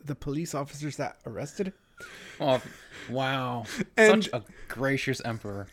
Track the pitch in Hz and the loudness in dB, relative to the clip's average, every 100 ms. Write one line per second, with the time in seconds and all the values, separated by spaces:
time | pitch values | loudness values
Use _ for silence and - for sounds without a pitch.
0 | 151 143 147 143 170 147 139 143 151 - | -8 -6 -4 -4 -4 -4 -6 -6 -6 -4
1 | 139 - - 104 147 - 190 - _ - | -6 -6 -10 -8 -6 -4 -6 -8 _ -18
2 | - - - - 147 127 - - - - | -16 -16 -14 -2 4 2 2 -16 -18 -14
3 | - 123 131 135 127 120 110 - - - | -6 -2 0 0 -2 -4 -4 -6 0 8
4 | 214 220 202 120 - - - 113 135 139 | 8 8 4 -2 -6 -14 -10 -2 0 2
5 | - 127 117 113 104 98 98 | 0 -2 -2 -4 -6 -8 -10